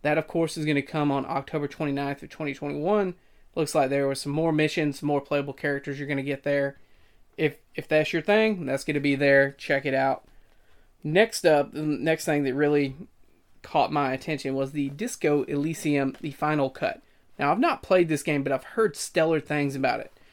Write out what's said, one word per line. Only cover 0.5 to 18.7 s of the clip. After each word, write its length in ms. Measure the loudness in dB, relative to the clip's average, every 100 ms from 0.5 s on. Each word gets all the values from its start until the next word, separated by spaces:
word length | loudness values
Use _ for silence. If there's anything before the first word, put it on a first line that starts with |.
| -2
is 80 | 0
gonna 180 | 0
come 280 | -2 -2 0
on 140 | 0 -2
October 420 | -6 -4 -6 -6
twenty-ninth 540 | -6 -4 -2 -4 -6
of 80 | -12
twenty 240 | -8 -8
twenty-one. 640 | -6 -8 -4 0 0 0 -6 _ _ -10 -4
Looks 180 | 0
like 160 | 2 2
there 160 | 2 0
were 100 | -2
some 160 | -4
more 200 | 0 2
missions, 500 | 2 2 2 -2 -2
more 180 | -2 -2
playable 340 | 0 -2 -2
characters 440 | -4 -4 -4 -6 -8
you're 100 | -4
gonna 140 | -4
get 220 | -4 -4
there. 340 | 0 0 0 -4 -20 -20 -20 _ -20 -4
If, 220 | -4 -4 _
if 140 | -12 2
that's 260 | 2 2
your 80 | -2
thing, 440 | 2 4 4 0 -2
that's 180 | -4
gonna 160 | -2 0
be 160 | 2 2
there. 380 | 6 6 6
Check 340 | -2 -2 -2 0
it 80 | 2
out. 300 | 2 0 -8 -20 -20 -20 _ -20 _ _
Next 420 | 0 4 4 4 4
up, 280 | 6 4
the 80 | -4
next 440 | -4 0 0 0 0
thing 180 | 0
that 100 | 0
really 420 | 2 2 2 0 -6 -18 _ -20 _ _ -20
caught 280 | -2 0 2
my 220 | 0 -2
attention 400 | -2 -4 -6 -4
was 180 | -4 -4
the 180 | -4 -6
Disco 540 | -6 -8 -2 2 2
Elysium, 720 | 0 -2 -4 -4 0 0 0 -4
the 100 | -12
Final 380 | -4 -2 0 0
Cut. 320 | -2 -4 -4 _ _ _ -4
Now, 120 | 0
I've 80 | 2
not 220 | 0 -2
played 260 | 2 2 4
this 160 | 0
game, 200 | 0 -2
but 80 | 0
I've 120 | -4
heard 320 | -4